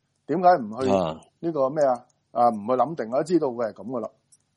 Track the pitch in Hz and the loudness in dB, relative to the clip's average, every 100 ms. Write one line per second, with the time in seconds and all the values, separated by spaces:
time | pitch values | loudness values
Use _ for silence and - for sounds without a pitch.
0 | _ _ - 156 180 175 107 110 131 98 | _ _ -6 2 4 4 2 -4 0 2
1 | 82 78 - _ 165 151 131 156 139 120 | 0 -4 -14 _ -6 -2 -2 2 2 0
2 | - _ _ 120 120 110 104 127 127 160 | -4 _ _ 2 2 2 -2 0 0 -2
3 | 113 127 160 175 147 117 113 104 98 127 | -4 -2 0 0 0 -2 -6 -8 -10 -8
4 | 107 - _ _ _ | -8 -12 _ _ _